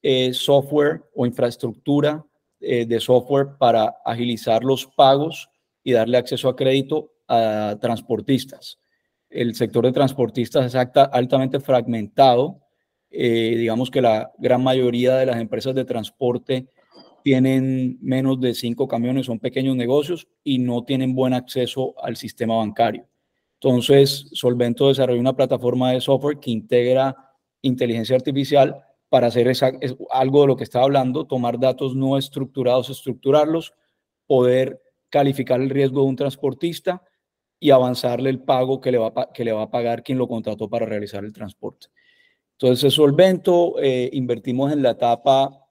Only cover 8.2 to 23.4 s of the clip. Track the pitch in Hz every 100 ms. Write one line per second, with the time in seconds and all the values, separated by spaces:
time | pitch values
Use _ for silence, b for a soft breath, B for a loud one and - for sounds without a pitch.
8.2 | 101 131 - - - - _ _ _ _
9.2 | _ - 120 110 113 120 123 127 135 -
10.2 | 117 - 113 151 127 127 123 143 139 127
11.2 | 127 135 131 139 - 127 120 113 104 -
12.2 | 135 120 147 - _ _ _ _ _ -
13.2 | 127 117 113 117 117 113 127 135 120 110
14.2 | - _ 131 123 131 131 123 120 123 131
15.2 | 131 117 110 110 131 131 - 120 104 _
16.2 | 127 120 - 131 127 b b b b b
17.2 | 139 131 131 131 131 131 127 127 - 131
18.2 | 131 131 123 113 120 117 127 120 120 135
19.2 | 131 110 127 131 131 127 120 143 147 170
20.2 | - _ - 127 123 120 120 135 131 131
21.2 | 127 127 127 131 123 135 127 - - 117
22.2 | 110 - 113 113 104 104 120 - - _
23.2 | _ _